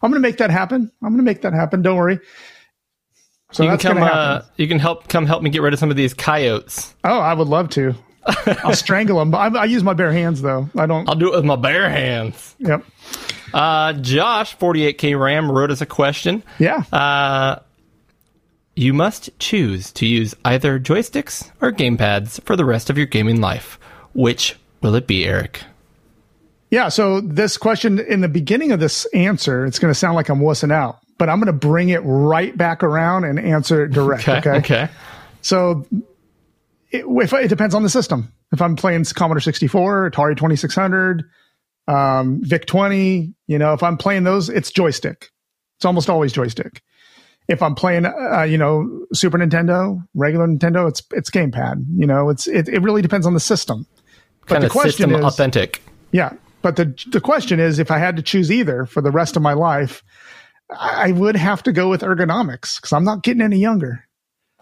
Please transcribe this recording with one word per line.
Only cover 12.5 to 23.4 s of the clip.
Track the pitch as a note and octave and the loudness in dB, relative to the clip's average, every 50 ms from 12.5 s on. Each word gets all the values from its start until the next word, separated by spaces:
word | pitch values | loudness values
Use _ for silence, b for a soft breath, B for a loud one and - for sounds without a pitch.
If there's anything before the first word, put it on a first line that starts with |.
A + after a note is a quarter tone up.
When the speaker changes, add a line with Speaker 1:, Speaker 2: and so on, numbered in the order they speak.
| - - | -14 -8
Speaker 1:
Yep. | C4+ F#3 D3+ D#3+ - _ B B B B B B B B B B B B B | -2 -2 -2 -2 -4 _ B B B B B B B B B B B B B
Speaker 2:
Uh, | - D3 D#3+ D#3+ D#3 D#3 D#3 D#3 | 0 0 2 2 0 0 -2 -2
Josh, | C#3+ C3 B2 C3+ D3 F3 A#3 A#3+ G#3+ A3 - - | -4 -4 -2 0 0 2 0 0 -2 -4 -6 -6
forty-eight | - F#3 F3 E3+ D#3 D3+ D3 C#3+ | -4 -2 0 0 2 0 0 -2
K | - - D3 C#3+ | -2 -2 -2 0
RAM, | C#3 C3+ C3+ C#3+ D#3 D#3+ D3 C3+ | 0 0 0 0 0 0 0 0
wrote | C3 C#3 D3 | 0 0 0
us | D3 C3 D#3 | -2 -4 -6
a | |
question. | - - - C#3+ C#3 C#3 - - E3+ F3+ A3 - B B B | -8 -2 0 0 0 0 -2 -2 -2 -4 -4 -6 B B B
Speaker 1:
Yeah. | D#3+ D#3+ D3 D#4 D#3+ - | 0 2 2 0 -4 -2
Speaker 2:
Uh, | - D3+ C#3+ C#3+ C#3+ C#3+ C#3+ C#3 C#3 C3+ C3+ C3+ C3+ - _ _ _ _ _ _ _ _ _ _ _ _ _ _ _ _ _ _ _ _ _ _ - | -2 0 0 0 0 0 0 0 0 0 0 0 -2 -4 _ _ _ _ _ _ _ _ _ _ _ _ _ _ _ _ _ _ _ _ _ _ -4
you | - B2 C3 C3+ | 0 0 2 2
must | C#3+ E3 G#3 A3 - - - - - | 2 2 0 -2 -6 -16 -18 -14 -10
choose | - - - G#3 D#3+ A2 G2 F#2 F#2 - - | -6 -2 0 0 0 0 -2 -4 -8 -10 -6
to | - A#2+ | -2 0
use | A2+ A#2 A#2 A2+ G#2 - _ - | 2 2 2 0 -2 -6 _ -2
either | B2 B2 C3 C3 D3 C3+ C3+ | 0 0 2 0 0 -2 -2
joysticks | C3 - D#3 G3+ A#3+ - - C#4+ C#4+ - - - - - - - | 0 0 0 0 0 -2 -4 -6 -6 -6 -10 -14 -14 -16 -10 -4
or | - B3+ | -2 -2
gamepads | A#3 - D3 B2 A#2 A#2 A#2 G#2 G2+ G2+ G#2 A2+ - - - | 0 0 0 0 2 2 2 0 0 0 -2 -6 -12 -12 -4
for | - A3 | -2 0
the | F3+ D#3+ | 0 2
rest | C3 A#2 A2+ - - | 2 0 0 0 -2
of | C#3+ | -2
your | C#3+ D3+ | -2 -2
gaming | C#3 - G#2+ G#2+ A2 A2+ A#2 | 0 0 0 2 2 2 2